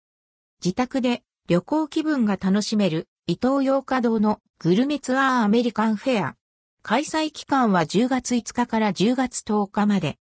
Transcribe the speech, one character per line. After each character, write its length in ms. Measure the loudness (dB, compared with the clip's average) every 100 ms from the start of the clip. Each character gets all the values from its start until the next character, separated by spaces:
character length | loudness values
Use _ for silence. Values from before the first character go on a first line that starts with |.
| _ _ _ _ _ _
自 120 | -4 -2
宅 240 | -2 -2
で 240 | -2 -2 _ _ -2
旅 140 | -2
行 260 | 0 -2 -2
気 160 | -2
分 200 | -2 0
が 120 | 0 0
楽 260 | 0 0
し 140 | 0 0
め 120 | 0
る、 200 | -2 -6 _ -6
イ 100 | -2
ト 220 | 0 2
ー 40 |
ヨ 200 | 2 0
ー 20 |
カ 160 | 0 -2
ド 140 | 0
ー 60 | 2
の 180 | 0 -2 _ -4
グ 160 | 0 2
ル 100 | 2
メ 140 | -2
ツ 180 | -2 0
ア 220 | 2 2
ー 20 |
ア 60 | 2
メ 160 | 2
リ 80 | 2
カ 160 | 0 -2
ン 80 | -2
フ 140 | -2
ェ 140 | -2
ア。 120 | -2 -8 _ _ _ _
開 200 | -2 -2
催 300 | -2 -4 -4
期 140 | -6 -2
間 260 | 0 2
は 120 | 2
十 220 | 2 0 0
月 300 | 0 -2 -4
五 180 | -2
日 140 | -4 -2
か 100 | 0
ら 140 | -2
十 240 | 0 0 0
月 260 | -2 -4
十 240 | -4 -2 -2
日 200 | 0 0
ま 120 | 0
で。 200 | -2 -6